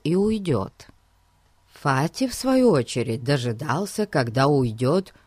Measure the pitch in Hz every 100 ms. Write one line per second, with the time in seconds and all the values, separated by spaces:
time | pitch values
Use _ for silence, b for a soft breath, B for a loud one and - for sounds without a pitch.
0 | 147 180 208 220 180 113 95 - - _
1 | _ _ _ _ _ _ _ - 143 131
2 | 165 - 262 - 254 262 247 147 117 123
3 | 113 113 123 143 123 110 113 143 202 -
4 | 208 147 117 113 139 143 123 110 127 185
5 | 190 b